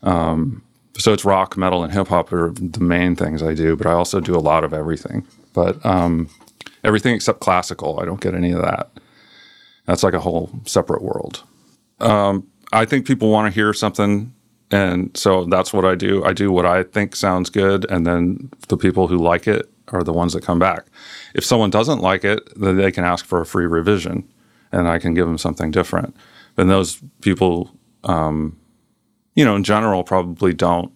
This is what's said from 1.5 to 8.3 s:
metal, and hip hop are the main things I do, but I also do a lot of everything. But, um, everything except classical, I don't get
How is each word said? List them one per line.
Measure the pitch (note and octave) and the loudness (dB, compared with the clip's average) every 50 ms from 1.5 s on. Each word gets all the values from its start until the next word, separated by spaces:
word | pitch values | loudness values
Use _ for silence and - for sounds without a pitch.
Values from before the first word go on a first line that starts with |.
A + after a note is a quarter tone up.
| - G2 | -2 -2
metal, | F#2 F#2 F2+ F2+ E2+ | 0 0 0 0 -2
and | D#2 E2+ | -2 -2
hip | G2 F#2+ - | -2 -2 2
hop | F#2 F2 E2 - - | 0 0 0 0 -2
are | F2+ E2+ E2+ | -2 0 -2
the | D#2+ - F#2 F2 E2 - | -2 -6 -10 -8 -4 -2
main | F2 F2 F2 F2 F2+ F2+ F2 | 0 0 2 2 2 0 0
things | E2+ F2 E2 D#2 D#2 | 0 -2 -4 -4 -4
I | D#2+ D#2+ D#2+ | -2 -4 -2
do, | D#2 E2 D#2+ E2 | 0 0 0 0
but | - - F2 | 0 0 0
I | E2 | 2
also | E2+ F2 - - G2 | 2 0 0 -2 -4
do | E2 - F2+ | -2 0 0
a | E2+ | 0
lot | D#2 D2+ D#2 D#2+ D#2 | 2 2 2 2 2
of | D2+ D2+ | 0 -4
everything. | D#2 D2+ D#2 E2 D2+ - - - - - - _ _ _ _ _ | -4 -4 -4 -4 -6 -6 -8 -8 -8 -10 -10 _ _ _ _ _
But, | - F2 F2+ F#2+ - - | 0 0 0 0 -2 -2
um, | A#2+ F#2+ F2+ F2 F2 E2+ E2 E2 D#2 _ _ - _ _ _ - - _ _ _ | 0 0 2 2 0 0 -2 -2 -6 _ _ -20 _ _ _ -20 -20 _ _ _
everything | G#2+ G#2+ G#2+ G2 B2+ A#2+ | 0 0 2 2 0 0
except | G2+ - - A2+ - | 0 0 -2 -2 -2
classical, | - - F#2 F2+ F2+ - F2+ - - D2 D#2 D2 | 0 0 0 0 0 -4 -10 -8 -6 -6 -4 -4
I | F2 | -6
don't | F2 F2+ G#2 | -6 -6 -4
get | - F#2+ | -4 -4